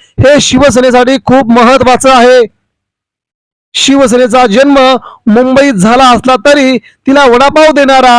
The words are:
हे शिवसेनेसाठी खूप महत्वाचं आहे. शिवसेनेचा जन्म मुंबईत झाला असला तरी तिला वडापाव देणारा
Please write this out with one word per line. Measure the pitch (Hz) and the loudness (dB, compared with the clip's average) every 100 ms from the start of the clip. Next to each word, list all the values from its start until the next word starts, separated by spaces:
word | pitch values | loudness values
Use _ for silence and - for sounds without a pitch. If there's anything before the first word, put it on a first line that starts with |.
| _ - | _ -2
हे | 262 285 | 0 0
शिवसेनेसाठी | - 254 277 226 254 247 247 269 | 0 0 0 0 0 0 0 -2
खूप | - 254 233 | -2 -2 0
महत्वाचं | 240 233 262 247 247 262 | 0 2 0 0 0 0
आहे. | 262 247 254 220 - _ _ _ _ _ _ _ _ _ _ _ | 2 2 2 0 -8 _ _ _ _ _ _ _ _ _ _ _
शिवसेनेचा | - - 277 262 247 254 247 254 | -8 -2 0 0 0 0 0 0
जन्म | 202 277 277 262 262 - - - | 0 0 0 0 -2 -8 -8 -2
मुंबईत | 214 254 262 285 | -2 0 0 0
झाला | 214 202 247 262 | 0 -2 0 0
असला | 240 254 254 | 0 -2 -2
तरी | 285 285 262 254 | 0 0 0 -4
तिला | - _ - 277 | -8 _ -4 0
वडापाव | 277 240 277 294 311 | 2 2 0 0 0
देणारा | 285 269 269 254 | 0 0 0 2